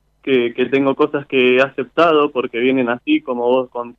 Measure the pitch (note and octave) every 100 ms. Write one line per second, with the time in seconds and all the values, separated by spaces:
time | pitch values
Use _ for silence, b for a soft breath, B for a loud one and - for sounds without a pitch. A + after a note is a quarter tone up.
0 | _ _ - C3 A#2+ A#2+ B2 C3+ C#3 C3
1 | D3+ D3 C#3+ C3+ B2+ B2+ C3+ C3+ B2 -
2 | E3+ D#3 D3 B2+ A#2+ A#2 B2+ C3+ A#2+ A#2+
3 | - D3+ D3+ B2 A#2+ C3 B2 A#2+ A#2+